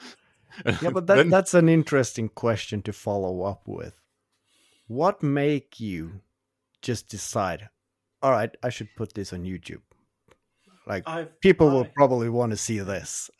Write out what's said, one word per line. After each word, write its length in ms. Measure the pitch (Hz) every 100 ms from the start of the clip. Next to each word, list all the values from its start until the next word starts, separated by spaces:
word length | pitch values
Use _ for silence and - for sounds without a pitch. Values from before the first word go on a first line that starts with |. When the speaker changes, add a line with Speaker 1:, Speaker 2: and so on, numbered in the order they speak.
| - - _ _ _ - 131 92
Speaker 1:
Yeah, 80 | 165
Speaker 2:
<laughs> 0 |
Speaker 1:
but 160 | 185 175
that, 100 | 202
Speaker 2:
Then 120 | 170
Speaker 1:
that's 240 | 185 185
an 140 | 180 165
interesting 600 | 165 151 139 123 - 110
question 520 | - 117 104 - 104
to 100 | 107
follow 500 | - 110 101 92 92
up 200 | 98 95 104
with. 280 | 98 - - _ _ _ _ _ _ _ _ -
What 360 | 120 180 202
make 560 | 147 143 143 143 - -
you 440 | 107 87 82 98 - _ _ _ _ _
just 280 | - 113 -
decide, 600 | 104 - 117 95 82 104 _ _ _ _ _
"All 80 | 135
right, 260 | 117 110 -
I 80 | 127
should 180 | - 107 -
put 160 | 110
this 200 | 104 95
on 100 | 90
YouTube"? 380 | 90 90 - - _ _ _ _ _ _ _ _ _ _ -
Like, 160 | 98 160
Speaker 3:
I've, 320 | 165 160 _
Speaker 1:
people 280 | 190 175 151
will 160 | 135
Speaker 3:
I 80 | 120
Speaker 1:
probably 360 | 143 135 123 117
wanna 260 | 120 117 104
see 220 | - 107
this. 520 | 95 92 76 - -